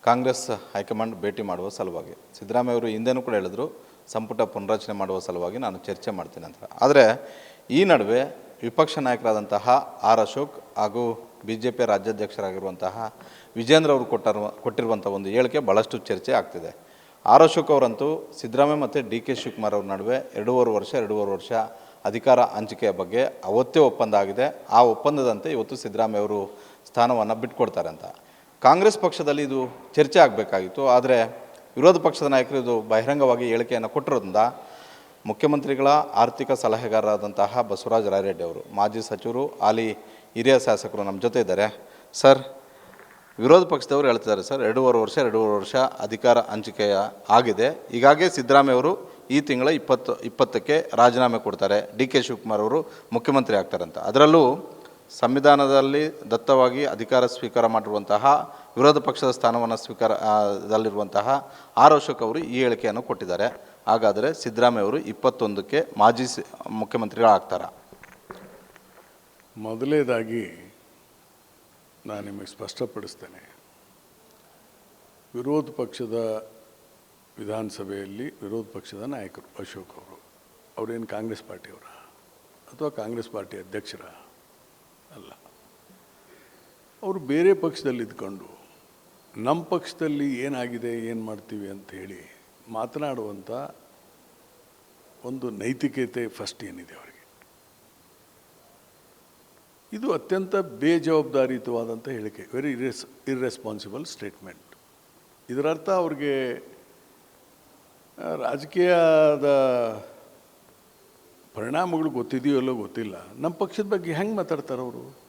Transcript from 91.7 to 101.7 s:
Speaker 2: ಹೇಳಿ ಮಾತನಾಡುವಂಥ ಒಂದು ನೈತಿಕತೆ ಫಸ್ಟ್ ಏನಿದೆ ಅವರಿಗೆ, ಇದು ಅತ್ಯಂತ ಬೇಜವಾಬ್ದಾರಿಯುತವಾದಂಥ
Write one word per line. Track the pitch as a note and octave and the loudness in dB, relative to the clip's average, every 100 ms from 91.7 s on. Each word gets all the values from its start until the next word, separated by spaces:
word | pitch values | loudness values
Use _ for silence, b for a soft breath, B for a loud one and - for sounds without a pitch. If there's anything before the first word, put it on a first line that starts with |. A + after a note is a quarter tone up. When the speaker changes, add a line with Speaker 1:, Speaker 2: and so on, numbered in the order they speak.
| G2 G2 | -16 -18
Speaker 2:
ಹೇಳಿ | G2 F#2+ F2+ E2+ - _ _ - | -18 -18 -20 -20 -20 _ _ -14
ಮಾತನಾಡುವಂಥ | A2 A#2+ D3 D3 B2+ G#2+ G2+ - A#2 C#3+ - _ _ _ _ _ _ _ _ _ _ _ _ _ _ B2 | -10 -10 -8 -8 -8 -10 -12 -12 -12 -12 -18 _ _ _ _ _ _ _ _ _ _ _ _ _ _ -14
ಒಂದು | C3 B2+ | -10 -10
ನೈತಿಕತೆ | G#2 G#2+ C3 C#3 C3+ B2 B2 A2+ | -8 -8 -6 -6 -4 -6 -6 -10
ಫಸ್ಟ್ | - G#2 - | -10 -16 -14
ಏನಿದೆ | G#2 F2 F2 | -18 -18 -20
ಅವರಿಗೆ, | - - _ _ _ _ _ _ _ _ _ _ _ _ _ _ _ _ _ _ _ _ _ _ _ _ _ _ _ _ | -20 -20 _ _ _ _ _ _ _ _ _ _ _ _ _ _ _ _ _ _ _ _ _ _ _ _ _ _ _ _
ಇದು | G#3+ C4 | -10 -4
ಅತ್ಯಂತ | D#3+ - F#3+ F#3+ G3 | -4 -2 -4 -2 -4
ಬೇಜವಾಬ್ದಾರಿಯುತವಾದಂಥ | F3+ A2+ C#3+ E3+ D#3+ D#3 C3+ C3+ C3 B2+ B2+ | -4 -2 0 2 2 0 0 0 0 -2 -6